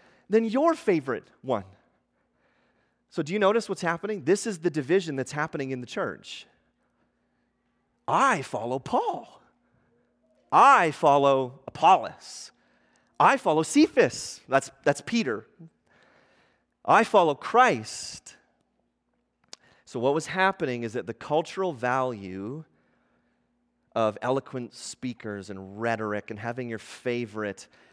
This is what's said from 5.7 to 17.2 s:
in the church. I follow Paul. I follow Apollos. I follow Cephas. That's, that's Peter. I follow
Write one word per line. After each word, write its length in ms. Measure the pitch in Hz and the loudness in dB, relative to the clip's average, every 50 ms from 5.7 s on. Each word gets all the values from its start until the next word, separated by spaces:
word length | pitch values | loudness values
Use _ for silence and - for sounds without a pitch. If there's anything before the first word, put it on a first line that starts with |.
in 80 | 135 123 | -6 -8
the 80 | 123 - | -10 -10
church. 580 | - 202 175 110 76 - - - - - - _ _ _ _ _ _ _ _ _ _ _ _ _ _ _ _ _ _ _ _ _ _ _ _ _ _ _ _ _ _ _ - | -8 -6 -6 -6 -6 -10 -14 -18 -18 -18 -18 _ _ _ _ _ _ _ _ _ _ _ _ _ _ _ _ _ _ _ _ _ _ _ _ _ _ _ _ _ _ _ -6
I 340 | - 139 185 269 277 226 151 | -2 0 2 4 2 2 0
follow 380 | 131 - - 107 113 120 127 135 | -2 -6 -8 -6 -6 -4 -6 -6
Paul. 640 | - - 233 277 480 427 349 - - - - - _ _ _ _ _ _ _ _ _ _ _ _ _ _ _ _ _ _ _ _ _ - | -4 -2 -2 -2 -2 -2 -6 -8 -10 -16 -20 -20 _ _ _ _ _ _ _ _ _ _ _ _ _ _ _ _ _ _ _ _ _ 2
I 420 | 135 151 247 277 277 220 175 156 | 4 6 8 8 8 6 6 2
follow 680 | 139 - 165 147 143 143 139 139 135 135 131 123 127 - - | 0 2 4 4 6 6 6 4 4 2 0 -4 -8 -14 -18
Apollos. 840 | - - - - 175 190 139 110 - - - - - - - - - _ _ _ _ _ _ _ _ _ _ _ _ _ - | -16 -4 4 6 6 6 6 4 -2 -12 -14 -20 -20 -18 -18 -18 -20 _ _ _ _ _ _ _ _ _ _ _ _ _ 4
I 160 | 147 196 269 | 4 4 4
follow 260 | 262 - 185 151 160 | 4 2 2 2 2
Cephas. 800 | 160 - - 285 311 - - 269 180 120 - - - - - - _ - | 0 2 4 4 4 4 4 4 2 2 2 -4 -12 -12 -14 -16 _ 0
That's, 220 | 127 139 - - - _ | 0 0 0 0 -10 _
that's 200 | - 143 143 - | 0 0 0 -2
Peter. 440 | - - 233 233 160 131 107 95 - _ _ - 165 - _ _ _ _ _ _ _ _ _ _ _ _ _ _ _ _ _ _ _ _ _ _ - | -2 -4 -2 -2 -2 -2 -4 -6 -8 _ _ -20 -20 -20 _ _ _ _ _ _ _ _ _ _ _ _ _ _ _ _ _ _ _ _ _ _ 0
I 200 | - 156 208 226 | 4 4 4 4
follow 300 | - - 196 | 6 4 4